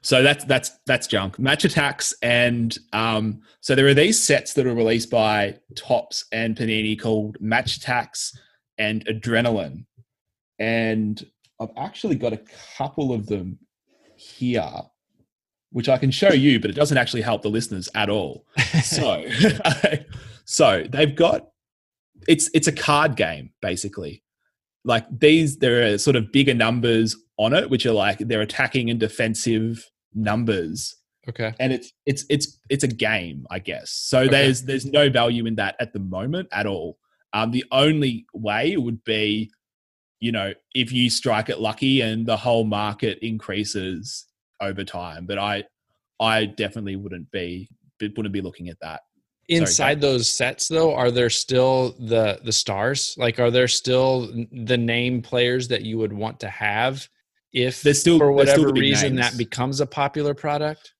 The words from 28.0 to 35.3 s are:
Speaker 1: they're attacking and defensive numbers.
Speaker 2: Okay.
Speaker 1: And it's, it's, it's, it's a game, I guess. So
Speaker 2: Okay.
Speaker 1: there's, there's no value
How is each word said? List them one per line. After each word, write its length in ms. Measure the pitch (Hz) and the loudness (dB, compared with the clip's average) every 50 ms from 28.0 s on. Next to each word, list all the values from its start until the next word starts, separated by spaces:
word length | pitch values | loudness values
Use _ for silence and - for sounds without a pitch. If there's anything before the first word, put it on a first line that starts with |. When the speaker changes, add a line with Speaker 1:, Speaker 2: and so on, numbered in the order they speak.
| 98 104 98 - | 2 2 0 -2
Speaker 1:
they're 220 | - 117 117 107 | -2 -2 0 0
attacking 480 | 110 110 - - 135 123 - 131 120 117 | -2 -2 0 -2 -2 0 0 -2 -2 0
and 100 | 120 117 | 0 -2
defensive 880 | 113 107 - - 120 113 110 - - 120 113 110 110 113 117 113 - _ _ _ _ _ _ | -2 -4 -2 -2 -2 -2 -2 -2 -2 0 0 0 0 -2 -6 -8 -14 _ _ _ _ _ _
numbers. 840 | 104 110 104 107 117 120 113 107 95 85 78 78 - - - - _ _ _ _ _ _ - | -4 -2 -2 -2 0 0 0 -2 -2 -2 -6 -8 -8 -10 -12 -12 _ _ _ _ _ _ -14
Speaker 2:
Okay. 240 | 117 - 117 110 113 _ | -8 -6 -6 -6 -4 _
Speaker 1:
And 120 | 127 131 | -2 -2
it's, 220 | 131 123 - - _ _ _ | -2 -4 -6 -14 _ _ _
it's, 200 | 143 139 139 - _ | -4 -4 -4 -2 _
it's, 300 | 147 143 143 - _ _ _ - | -2 -2 -2 -6 _ _ _ -4
it's 140 | 139 139 - | -2 -2 -2
a 40 | 127 | -2
game, 560 | 117 113 117 107 110 101 87 85 73 69 64 - | -2 -2 -2 0 0 -2 -4 -6 -12 -14 -14 -10
I 100 | 87 92 | -12 -10
guess. 320 | 92 - 82 - - - | -8 -10 -12 -10 -10 -12
So 280 | - - - - - 127 | -10 -10 -6 0 2 4
Speaker 2:
Okay. 100 | 131 135 | 4 6
Speaker 1:
there's, 340 | 139 139 139 135 131 120 127 | 4 6 4 4 2 0 -4
there's 220 | 131 135 131 127 | -6 -6 -6 -6
no 240 | 139 135 147 147 143 | 0 2 4 4 4
value 360 | 120 123 117 120 | 4 2 2 2